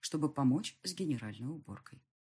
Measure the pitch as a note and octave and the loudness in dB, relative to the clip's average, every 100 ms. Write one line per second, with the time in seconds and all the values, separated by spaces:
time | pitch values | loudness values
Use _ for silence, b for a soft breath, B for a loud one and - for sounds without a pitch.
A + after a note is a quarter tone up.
0 | - D#3+ D3+ D3 C3 C3+ G#3+ - F#3 F3+ | -4 0 0 4 4 4 2 -8 -8 -4
1 | F3+ B2+ G#2+ G2+ B2 D#3+ - G2+ - - | -2 -2 -4 -8 -8 -8 -10 -14 -16 -20
2 | _ _ | _ _